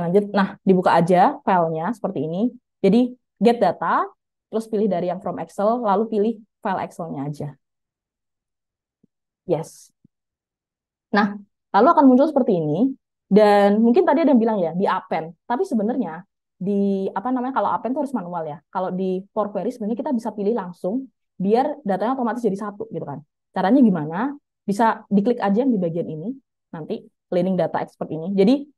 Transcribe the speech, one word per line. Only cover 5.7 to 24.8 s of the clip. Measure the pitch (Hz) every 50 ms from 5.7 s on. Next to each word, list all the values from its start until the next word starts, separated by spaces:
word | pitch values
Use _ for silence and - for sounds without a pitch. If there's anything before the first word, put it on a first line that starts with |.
| 233 247
lalu | 240 202 190 202 220 226 226
pilih | 202 202 226 220 - - _ _ _
file | - 214 185 - -
Excel-nya | 175 - - 170 165 165 143 139
aja. | 147 147 - 147 147 143 _ _ _ _ _ _ _ _ _ _ _ _ _ _ _ _ _ _ _ _ _ _ _ _ _ _ _ _ _ _ _ _ _ _ _ _ _ _ -
Yes. | 165 147 160 - - - - _ _ _ _ _ _ _ _ _ _ _ _ _ _ _ _ _ _ _ _ _ _ _ _ - -
Nah, | 202 208 202 202 - - _ _ _ _ _
lalu | - 196 226 330 330
akan | 311 285
muncul | 262 247 247 285 320
seperti | 294 269 247 240 190 170
ini. | 156 151 147 180 247 269 269 _ _ _ _ _ _ -
Dan | 196 208 214 208 208 202 202 202 202 220 233
mungkin | 233 240 381 359 320
tadi | 285 320 330
ada | 320
yang | 277 226
bilang | 220 233 220 202
ya, | 175 160
di | 165 180 196 -
append. | 180 185 - - 196 160 160 170 175 _ _
Tapi | - 240 285 381 370
sebenarnya | 269 214 196 220 269 277 220 165 156 175 - _ _ _ _ _ _
di, | - 180 196 202 202 202 202 196 190 190 196
apa | - 196 202 254
namanya, | 262 254 247 262 262 233
kalau | 202 -
append | - - - 226 269
itu | 302 277 269
harus | 254
manual | 214 180 175 180 170 160 151
ya. | 143 175 _ _
Kalau | - 185 185 180
di | 185 180 190 185 185 185 196 _ -
Power | 220 208 202
Query | 202 202 196 220
sebenarnya | - - 214 202 240 -
kita | 269 311 254
bisa | 226 233 233
pilih | - 214 196 202 233
langsung, | 220 185 180 175 _ - 180 214 269 269 - _ _ _ _ _
biar | - 180 196 220 240 269 302 285 285 -
datanya | 202 190 180 202 233 269
otomatis | 269 240 226 214 247
jadi | 233 202 190
satu | 196 214 208 202 202 - -
gitu | - 160 151
kan. | 147 143 156 - _ _ _ _ _
Caranya | - 190 180 190 247 294 254
gimana? | 220 180 165 147 156 165 190 240 285 285 - _ _ _ _ - -
Bisa | 202 208